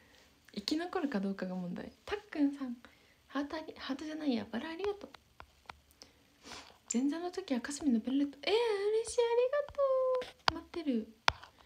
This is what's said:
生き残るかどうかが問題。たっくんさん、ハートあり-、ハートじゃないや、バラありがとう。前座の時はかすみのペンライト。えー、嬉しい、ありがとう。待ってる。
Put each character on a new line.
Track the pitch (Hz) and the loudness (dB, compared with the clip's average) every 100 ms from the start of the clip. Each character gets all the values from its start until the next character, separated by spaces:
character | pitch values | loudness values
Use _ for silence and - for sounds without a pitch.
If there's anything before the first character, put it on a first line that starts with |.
| - - - _ - | -20 -20 -20 _ -16
生 | - | -10
き | - 311 | -4 -2
残 | 349 381 | -2 -2
る | 285 | -2
か | 214 | 0
ど | 196 | -2
う | |
か | 196 185 | -4 -6
が | |
問 | 185 175 | -6 -6
題。 | 180 - - | -8 -10 -14
た | - 415 | -8 -8
っ | - | -6
く | 320 | 0
ん | 277 | 2
さ | 277 | 2
ん、 | 262 240 - - _ _ _ | -6 -8 -14 -20 _ _ _
ハ | 277 | -6
ー | 285 | -4
ト | 320 | -6
あ | |
り-、 | 311 - | -10 -10
ハ | - | -8
ー | 269 | -6
ト | 311 | -6
じ | |
ゃ | 311 | -4
な | |
い | 302 | 0
や、 | 233 208 | 0 -2
バ | 233 | -6
ラ | 320 | -6
あ | |
り | 330 | -4
が | 403 | -2
と | 403 - | -4 -8
う。 | - _ - - _ - - _ _ - _ _ _ - - - - - | -18 _ -20 -20 _ -20 -20 _ _ -20 _ _ _ -18 -16 -16 -14 -4
前 | 233 277 | 0 0
座 | 330 | 0
の | 359 | -4
時 | 370 370 | -6 -2
は | 247 | -2
か | - | -2
す | 285 | -2
み | 302 | 2
の | 226 | 2
ペ | 254 | 4
ン | 277 | 2
ラ | |
イ | 285 | 0
ト。 | - | 0
え | - | 2
ー、 | |
嬉 | 427 480 403 403 440 466 | 4 4 2 2 2 2
し | - | 2
い、 | |
あ | 466 466 508 587 571 - 539 523 508 508 - - - | 4 4 4 2 0 2 4 4 4 2 -2 -2 -2
り | |
が | |
と | |
う。 | |
待 | 330 - | -2 -4
っ | 349 | -6
て | 302 | -2
る。 | 233 214 - - - - - | -2 -4 0 0 0 -4 -20